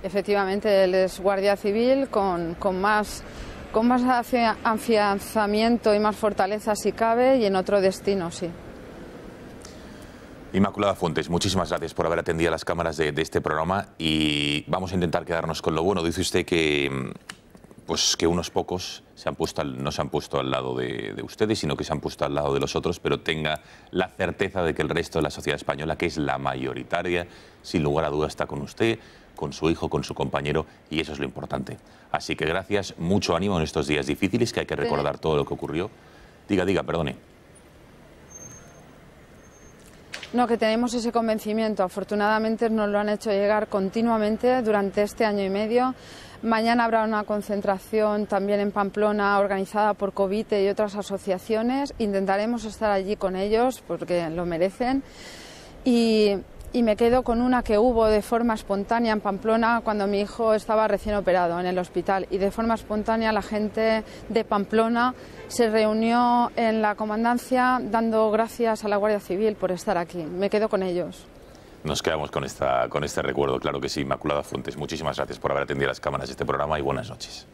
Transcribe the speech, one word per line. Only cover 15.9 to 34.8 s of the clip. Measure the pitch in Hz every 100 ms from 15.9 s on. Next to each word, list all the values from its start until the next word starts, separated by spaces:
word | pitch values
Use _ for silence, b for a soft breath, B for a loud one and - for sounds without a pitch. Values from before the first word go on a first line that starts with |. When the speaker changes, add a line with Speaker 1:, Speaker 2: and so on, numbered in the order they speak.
| 95
Speaker 2:
Dice | 82 85
usted | 87 92
que, | 82 85 78 73 69 67 64 - - - - - - -
pues, | - 80 -
que | - 85
unos | 87 80
pocos | 98 85 92 - - -
se | - 80
han |
puesto | 71 78 -
al, | 73 64
no | 71
se | 76
han | 73
puesto | 76 - 71
al | 65
lado | 65 64
de, | 64 62 57 53
de | 50
ustedes, | - - 110 110
sino | 76
que | 69
se | -
han | 76
puesto | 76 -
al | 71
lado | 73 71
de | 69
los | 76
otros, | 80 82 -
pero | 78 71
tenga | - 78 76 76 B B B
la | 87 90
certeza | - 90 - 95 95
de | 85
que | 76
el | 76
resto | 80 85 82
de |
la | 73
sociedad | - 76
española, | 71 - 71 78 76
que |
es | 73 80
la | 69 67
mayoritaria, | 67 65 65 62 62 85 90 87 87 B B B
sin | - 90
lugar | 73 73
a | 78
dudas | 73 76
está | -
con | 76 71
usted, | 69 - 113 110 B B B
con | - 78
su | - 80
hijo, | 82 80
con | 76
su | 69
compañero, | 78 71 73 73 78 78 B -
y | 78
eso | 76
es | 71
lo |
importante. | 69 - - 67 65 - B B B
Así | 78 - 80
que |
gracias, | 80 87 95 101 95 -
mucho | 82 98 -
ánimo | 85 101 87
en |
estos | 78 78 71
días | 73
difíciles, | 67 73 95 117 -
que | 87
hay |
que | 76
Speaker 1:
Sí. | 71